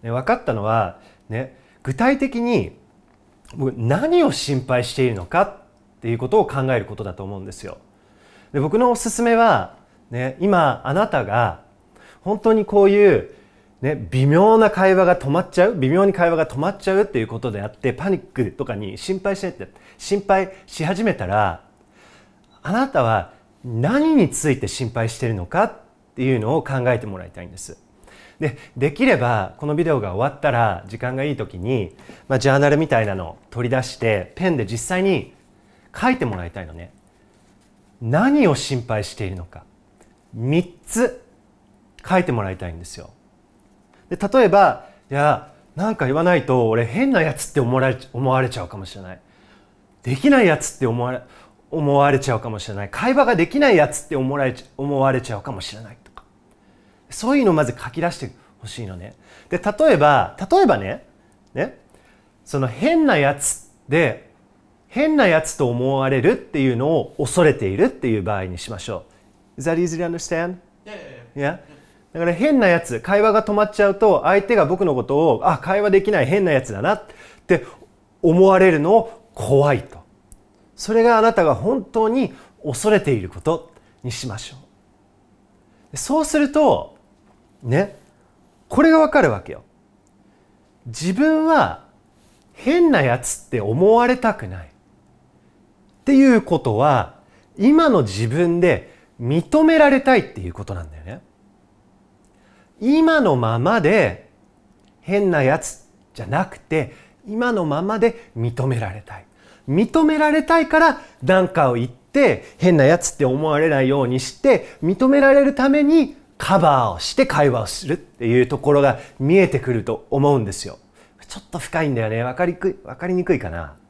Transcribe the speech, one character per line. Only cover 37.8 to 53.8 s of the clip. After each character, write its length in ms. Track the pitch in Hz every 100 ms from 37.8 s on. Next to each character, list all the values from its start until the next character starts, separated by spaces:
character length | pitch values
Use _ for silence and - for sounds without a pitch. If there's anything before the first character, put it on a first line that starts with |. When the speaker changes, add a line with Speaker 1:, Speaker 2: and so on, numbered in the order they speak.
| _ _
Speaker 1:
何 460 | 113 143 240 294 220
を 80 | 139
心 300 | - 131 120
配 160 | 107
し 100 | 101
て 140 | - 98
い 20 |
る 40 | 92
の 80 |
か、 220 | 87 - - _ _ _ _ _ _
三 460 | 110 120 156 175 - -
つ 340 | 220 240 - _ _ _ _ _ _ _ _ -
書 100 | 185
い 60 |
て 80 | 180
も 120 | 120
ら 80 | 98
い 40 | 92
た 140 | 90
い 40 |
ん 60 | 82
で 60 | 87
す 100 | -
よ。 140 | - _ _ _ _ _ _ _ _ _ _ 175
で、 120 | 202
例 180 | 262 220
え 40 |
ば、 360 | 196 180 110 - _ _
「い 40 |
や、 380 | 139 147 131 - _ _ -
な 140 | 202
ん 60 | 220
か 100 | 131
言 80 |
わ 80 | 143
な 140 | 170 175
い 100 | 127
と 240 | 127 117
俺 160 | 113 117
変 260 | 139 269
な 120 | 233
や 100 | 160
つ 160 | 139 -
っ 40 |
て 60 | -
思 160 | 120 131
わ 120 | 131
れ、 100 | 120 -
思 180 | 120 135
わ 100 | 131
れ 60 | 127
ち 100 | 117
ゃ 40 |
う 40 | 87
か 100 | 104
も 80 | 92
し 100 | 104
れ 60 |
な 120 | 92
い。 60 | 92 _ _ _ _ _ _ _ _
で 120 | - 135
き 140 | 285
な 140 | 277
い 20 | 202
や 120 | 151
つ 180 | - -
っ 40 |
て 60 | 127
思 180 | 120
わ 80 | 123
れ、 100 | 127 - - - _ _
思 260 | 156 147 143
わ 140 | 143
れ 80 | 135
ち 120 | 135
ゃ 40 | 113
う 40 |
か 120 | 117
も 80 | 107
し 100 | -
れ 60 | 101
な 80 |
い。 60 | 101
会 240 | - 233 269
話 100 | 269
が 100 | 214
で 120 | 170
き 120 | 277
な 120 | 285
い 40 |
や 120 | 190